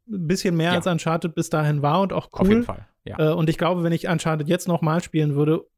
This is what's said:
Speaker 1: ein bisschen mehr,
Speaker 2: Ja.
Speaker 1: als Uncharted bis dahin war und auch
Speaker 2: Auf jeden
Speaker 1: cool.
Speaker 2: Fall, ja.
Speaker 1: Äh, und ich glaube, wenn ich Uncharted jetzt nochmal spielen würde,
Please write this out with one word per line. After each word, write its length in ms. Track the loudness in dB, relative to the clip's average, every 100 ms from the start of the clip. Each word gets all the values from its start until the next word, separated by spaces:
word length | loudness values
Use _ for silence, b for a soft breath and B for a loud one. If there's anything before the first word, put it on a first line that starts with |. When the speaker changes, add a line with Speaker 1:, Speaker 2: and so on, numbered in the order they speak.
| -10
Speaker 1:
ein 200 | -6 -2
bisschen 280 | 0 0 0
mehr, 160 | 2
Speaker 2:
Ja. 60 | 2
Speaker 1:
als 80 | 0
Uncharted 480 | -2 0 -2 -4
bis 160 | -4 -2
dahin 320 | 0 0 0
war 200 | 2 2
und 120 | 0
auch 160 | -4 -8
Speaker 2:
Auf 160 | 0 4
jeden 120 | 4
Speaker 1:
cool. 40 |
Speaker 2:
Fall, 220 | 2 -8 -14 _
ja. 140 | -14 -2
Speaker 1:
Äh, 160 | 0
und 160 | 2 0
ich 80 | 0
glaube, 260 | 0 0
wenn 80 | 0
ich 160 | 0 0
Uncharted 400 | -2 0 -2 0
jetzt 200 | -2 0
nochmal 340 | 0 2 0
spielen 320 | -2 0 0 2
würde, 300 | 2 2 -2